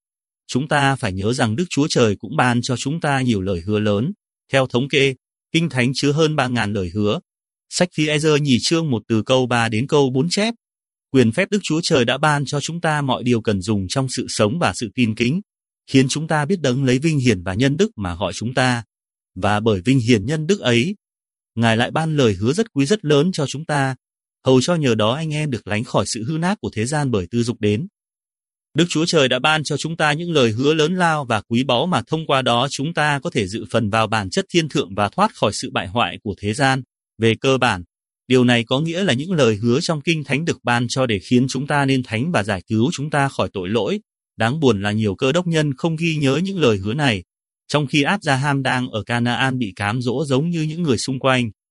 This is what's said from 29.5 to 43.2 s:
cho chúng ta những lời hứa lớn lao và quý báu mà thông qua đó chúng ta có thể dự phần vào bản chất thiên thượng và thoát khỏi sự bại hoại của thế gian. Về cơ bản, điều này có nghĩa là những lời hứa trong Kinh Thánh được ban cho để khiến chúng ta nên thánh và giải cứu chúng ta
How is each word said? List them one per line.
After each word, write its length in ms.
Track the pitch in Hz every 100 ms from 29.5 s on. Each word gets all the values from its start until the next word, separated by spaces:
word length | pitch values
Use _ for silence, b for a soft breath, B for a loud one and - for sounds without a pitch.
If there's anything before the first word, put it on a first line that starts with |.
| 156
cho 140 | 147 147
chúng 200 | 160 165
ta 160 | 151
những 180 | 151 175
lời 200 | 151 120
hứa 220 | 110 139
lớn 220 | 160 151 180
lao 300 | 170 156 127
và 160 | 110
quý 220 | - 117
báu 220 | 139 120 175
mà 160 | 143 107
thông 180 | 160 156
qua 160 | 139
đó 260 | 123 117 139
chúng 220 | - 139
ta 260 | 170 151 143
có 100 | 170
thể 180 | 139 92
dự 180 | 107 104
phần 200 | 117 110
vào 180 | 113 110
bản 220 | 110 95
chất 160 | - -
thiên 200 | 170 156
thượng 260 | 156 - 98
và 140 | 101
thoát 260 | - 214 -
khỏi 180 | 117
sự 160 | - 123
bại 140 | 117 90
hoại 300 | 113 95 90
của 120 | 107 95
thế 120 | 101
gian. 280 | 110 135 131 123 _ _ -
Về 140 | 113 110
cơ 160 | 135 131
bản, 260 | 123 95 87 _ _ _ -
điều 160 | 127
này 200 | 123 120
có 160 | 113 131
nghĩa 240 | 160 165
là 100 | 196
những 180 | 123 165
lời 240 | 170 117 104
hứa 240 | 117 123
trong 200 | 175 156
Kinh 220 | 170 165
Thánh 220 | 139 139 165
được 140 | 123
ban 240 | 120 120 120
cho 180 | 131 127
để 140 | 101
khiến 280 | - 123 127
chúng 180 | 131 -
ta 180 | 147 135
nên 180 | 135
thánh 280 | 120 113 156
và 120 | 147
giải 180 | 104 95 -
cứu 220 | 110 127
chúng 160 | - 143
ta 200 | 147